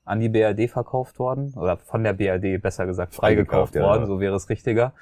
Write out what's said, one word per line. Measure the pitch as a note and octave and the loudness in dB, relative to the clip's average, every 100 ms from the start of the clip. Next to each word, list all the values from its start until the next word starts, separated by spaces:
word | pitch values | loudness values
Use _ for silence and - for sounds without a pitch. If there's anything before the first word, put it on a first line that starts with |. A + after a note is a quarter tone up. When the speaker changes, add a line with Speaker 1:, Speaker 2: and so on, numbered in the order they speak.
Speaker 1:
an | - G#2+ | -6 -2
die | A2+ | 2
B | A2 | 4
R | A2 | 2
D | G2+ A#2 | 2 -2
verkauft | B2+ A#2+ B2+ C3+ - | -2 -4 -4 -4 -4
worden, | B2+ C3 C#3 B2 | -4 -4 -6 -4
oder | F2+ F2 | -2 -2
von | - A2+ | -4 -2
der | G#2+ | -2
B | G2 G2 | 0 0
R | F#2 | 0
D | G2 F#2 | 0 -2
besser | G2 - F#2 | -2 -4 -4
gesagt | F2+ F2+ | -4 -6
freigekauft | - G#2+ G#2+ F#2 F#2+ F2+ | 0 2 4 2 2 0
Speaker 2:
Freigekauft, | |
ja, | - | 2
Speaker 1:
worden, | G2 A2 | 2 2
Speaker 2:
ja. | G#2+ | 0
Speaker 1:
so | F#2+ | -2
wäre | G2 G2 | -2 -2
es | - | -4
richtiger, | G#2+ B2+ A2+ B2+ - | -4 0 0 0 -4